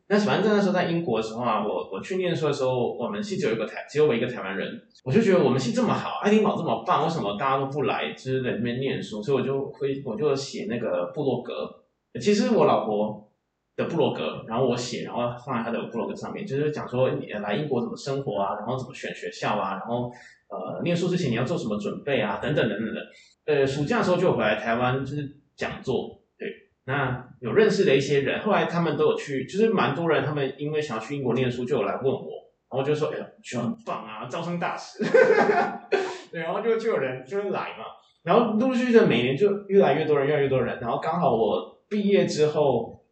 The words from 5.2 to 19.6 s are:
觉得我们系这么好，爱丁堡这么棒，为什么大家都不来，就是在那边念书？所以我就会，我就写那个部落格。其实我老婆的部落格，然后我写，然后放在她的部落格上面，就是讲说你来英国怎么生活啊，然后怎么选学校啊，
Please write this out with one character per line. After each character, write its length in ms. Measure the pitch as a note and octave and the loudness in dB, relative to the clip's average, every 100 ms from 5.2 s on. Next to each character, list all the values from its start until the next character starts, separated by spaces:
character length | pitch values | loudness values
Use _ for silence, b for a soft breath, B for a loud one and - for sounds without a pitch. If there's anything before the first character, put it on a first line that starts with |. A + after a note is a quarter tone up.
觉 100 | G3 | 6
得 100 | E3+ | 6
我 80 | C3+ | 4
们 80 | A#2+ | 2
系 140 | A#3 | 0
这 100 | G3 | 0
么 120 | G3 | 0
好， 260 | B2+ - - | 0 -4 -2
爱 80 | G#3 | 4
丁 140 | G#3+ | 4
堡 140 | G3+ D#3+ | 4 0
这 60 | |
么 200 | E3 E3 | -2 -2
棒， 220 | F#3 D#3 E3 | 0 2 2
为 40 | |
什 80 | D3+ | -2
么 200 | G2+ G#2+ | -4 -2
大 140 | C3+ | 0
家 80 | C#3 | 0
都 80 | C#3 | -2
不 160 | C#3+ | -2
来， 280 | B2 - - | -2 -2 -4
就 80 | - | -6
是 240 | C3 C3 | -4 -2
在 80 | B2 | -2
那 60 | G#2 | -2
边 240 | A#2+ B2+ | -2 -2
念 200 | C3+ F#2+ | -2 -4
书？ 220 | F#2+ G#2+ | -6 -6
所 100 | A#2+ | -2
以 40 | C3 | 0
我 40 | C3 | 0
就 260 | C#3 C#3 | -2 -6
会， 320 | - C#3 C#3 A2+ | -4 -4 -4 -6
我 120 | G#2+ | -2
就 180 | D3 C3 | 0 -2
写 320 | - - G#2 | -4 -8 -6
那 80 | G#3 | -4
个 280 | - F2+ - | -2 -2 -4
部 100 | D3+ | -2
落 180 | C3+ A#2 | -2 -2
格。 120 | - - - - _ _ _ - | -4 -8 -8 -12 _ _ _ -2
其 140 | G#3 | 2
实 180 | G#3 B3+ | 2 4
我 140 | G3 D3 | 4 4
老 200 | - A2 | 4 2
婆 460 | G#2 G#2+ - - _ _ _ _ - | 0 -2 -4 -16 _ _ _ _ -6
的 80 | A#2 | -2
部 100 | E3 | 0
落 160 | A#2+ | 0
格， 300 | - - - A2+ | 0 -6 -8 -6
然 120 | A#2 | 0
后 100 | C3 | 0
我 80 | B2 | 0
写， 300 | - G2+ - | -4 -6 -6
然 80 | |
后 80 | A#2 A#2+ - - | -4 -4 -4 -6
放 120 | A#2+ | -4
在 60 | |
她 80 | A#2 | -4
的 120 | A2+ G2+ | -4 -6
部 120 | A2+ | -6
落 100 | - | -6
格 40 | |
上 200 | - - | -8 -10
面， 120 | F#2+ - | -10 -4
就 120 | C3+ | -2
是 120 | D3+ | -2
讲 160 | C3+ - | -2 -4
说 240 | B2+ C3 | 2 2
你 160 | - - | 0 -4
来 280 | G#2 G#2 D3 | -6 -2 -2
英 140 | D3+ | 0
国 120 | A#3 | -2
怎 80 | A3 | -2
么 60 | D#3+ | -6
生 260 | C#3 C3+ | -6 -4
活 200 | C3+ G2+ | -2 -2
啊， 140 | G2 - | -2 -4
然 100 | G#2+ | -6
后 120 | B2+ | -6
怎 80 | - | -6
么 80 | |
选 220 | - F2 - | -10 -10 -10
学 160 | - | -10
校 240 | - C3+ | -6 -4
啊， 160 | G#2 | -2